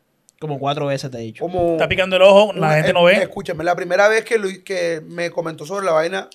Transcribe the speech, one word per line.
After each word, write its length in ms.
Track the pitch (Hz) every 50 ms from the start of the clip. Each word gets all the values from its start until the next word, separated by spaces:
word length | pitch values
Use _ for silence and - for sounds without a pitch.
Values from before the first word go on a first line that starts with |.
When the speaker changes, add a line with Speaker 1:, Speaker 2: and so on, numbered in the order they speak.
| _ _ _ _ _ _ _ -
Speaker 1:
Como 180 | 156 151 139 131
cuatro 280 | 135 139 147 151 147
veces 220 | 143 139 131 - 135
te 100 | 123 117
he 20 |
dicho. 220 | 113 113 110 - 147
Speaker 2:
Como 280 | 170 175 180 175 170 165
Speaker 3:
Está 140 | 160 160
picando 300 | - 185 185 185 185 185
el 40 | 180 185
ojo, 280 | 202 196 202 214 208 180
la 60 | 170
Speaker 2:
una, 140 | 160 156 156
Speaker 3:
gente 140 | 156 165 196
Speaker 2:
eh, 40 | 180
Speaker 3:
no 100 | 180 175
ve. 80 | 175 196
Speaker 2:
escúchame, 500 | 214 - - - 202 - - 170 151 160
la 120 | 175 175
primera 340 | 180 180 175 180 190 202 214
vez 160 | 220 226 220
que, 120 | - 240
lo, 120 | 220 202 190 190 190 -
que 360 | - 196 180 175 170 165 180 165
me 260 | 156 170 170 175 170
comentó 340 | 170 180 160 165 160 135 151
sobre 200 | 147 196 202 196
la 80 | 180 160
vaina, 340 | 156 160 170 190 190 - -